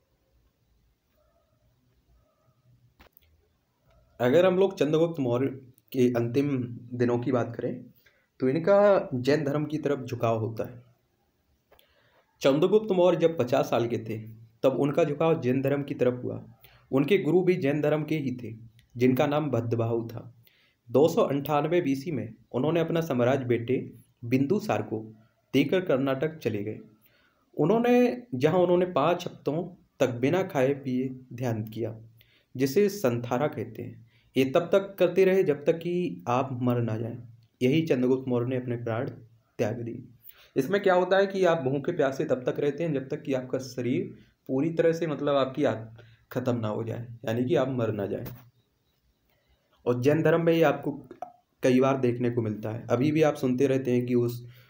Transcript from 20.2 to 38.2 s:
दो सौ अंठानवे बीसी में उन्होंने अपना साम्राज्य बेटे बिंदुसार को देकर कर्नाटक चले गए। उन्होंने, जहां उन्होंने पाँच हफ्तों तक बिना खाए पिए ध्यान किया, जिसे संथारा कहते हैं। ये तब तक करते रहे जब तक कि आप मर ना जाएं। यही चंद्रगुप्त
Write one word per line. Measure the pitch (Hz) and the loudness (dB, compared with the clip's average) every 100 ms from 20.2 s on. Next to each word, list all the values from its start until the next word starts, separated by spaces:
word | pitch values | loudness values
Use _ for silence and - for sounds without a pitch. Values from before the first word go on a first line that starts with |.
| - - _ _ _ _ - | -16 -20 _ _ _ _ -2
दो | 127 165 | 2 4
सौ | 170 | 4
अंठानवे | - 139 143 147 156 175 | 0 0 0 0 2 0
बीसी | 143 135 175 | 0 -2 -4
में | 127 110 - _ | -6 -8 -14 _
उन्होंने | 120 151 170 | -2 0 0
अपना | 160 165 | 0 -2
साम्राज्य | 160 123 120 139 120 | 0 2 2 2 0
बेटे | 113 117 127 - - _ _ 117 | -2 0 -4 -4 -14 _ _ -2
बिंदुसार | 143 143 208 - 107 | 0 2 0 0 -2
को | - 110 110 - _ _ _ | -2 -8 -8 -18 _ _ _
देकर | 131 143 185 | 0 2 0
कर्नाटक | 180 131 139 135 156 165 | 0 0 0 -2 -4 -4
चले | 117 104 | -4 -4
गए। | 104 107 - _ _ _ _ _ _ - | -6 -10 -16 _ _ _ _ _ _ -2
उन्होंने, | 156 226 240 247 247 247 - 123 | 2 2 4 4 2 -2 -8 0
जहां | 151 180 | 2 4
उन्होंने | 175 175 180 | 4 2 2
पाँच | 156 160 175 170 | 0 0 0 -6
हफ्तों | - 147 165 196 - _ - | -8 -4 -4 -6 -12 _ -2
तक | 123 | -2
बिना | 117 135 180 | 2 0 0
खाए | 185 143 131 | -2 0 0
पिए | 143 135 127 131 131 - | 0 -4 -4 -4 -8 -14
ध्यान | 123 127 110 | -6 -4 -4
किया, | 107 113 113 113 - _ _ _ _ 123 | -6 -8 -8 -8 -18 _ _ _ _ -2
जिसे | 135 196 202 | 0 2 2
संथारा | - 127 120 120 123 151 | 2 -2 -2 -2 -2 -2
कहते | 117 110 - | -4 -10 -10
हैं। | 113 - - _ _ 131 | -14 -16 -20 _ _ 0
ये | 135 | 2
तब | 170 170 | 2 2
तक | 196 196 - | 0 0 0
करते | 170 185 190 | 2 4 4
रहे | 190 | 4
जब | 147 143 170 | 2 0 0
तक | |
कि | 165 175 175 175 - - | -2 -2 -4 -4 -6 -2
आप | 123 135 123 | 0 -2 -2
मर | 123 120 | 0 0
ना | 113 110 | -2 -4
जाएं। | 117 113 - - _ _ | -6 -10 -16 -20 _ _
यही | 123 160 | 2 2
चंद्रगुप्त | 160 131 127 127 | 2 2 2 0